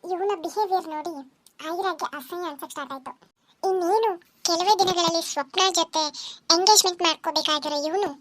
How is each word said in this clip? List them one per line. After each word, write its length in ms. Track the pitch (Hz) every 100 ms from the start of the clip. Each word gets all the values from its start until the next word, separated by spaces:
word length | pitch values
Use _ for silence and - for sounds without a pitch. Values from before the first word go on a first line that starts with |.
ಇವನ 300 | 349 359 392
ಬಿಹೇವಿಯರ್ 520 | 392 320 415 415 370 320
ನೋಡಿ 240 | 302 302 294 269 _ _ _
ಆಯಿರಾಗೆ 480 | 311 339 381 320 339
ಅಸಹ್ಯ 400 | 294 262 349 349
ಅನ್ಸಕ್ 240 | 285 320
ಸ್ಟಾರ್ಟ್ 220 | - 269
ಆಯ್ತು. 180 | 269 262 - _ _ _ _
ಇನ್ನೇನು 480 | 392 381 349 427 440 349 _ _
ಕೆಲವೇ 300 | - 339 359 415
ದಿನಗಳಲ್ಲಿ 440 | 370 359 339 330
ಸ್ವಪ್ನ 400 | 320 - 277 - 381
ಜೊತೆ 300 | 349 320 320 302 - - - _
ಎಂಗೇಜ್‌ಮೆಂಟ್ 520 | 330 381 415 381 349
ಮಾಡ್ಕೋಬೇಕಾಗಿರೋ 760 | 349 311 - 302 311 302 302 294
ಇವನು 260 | 302 339 381 285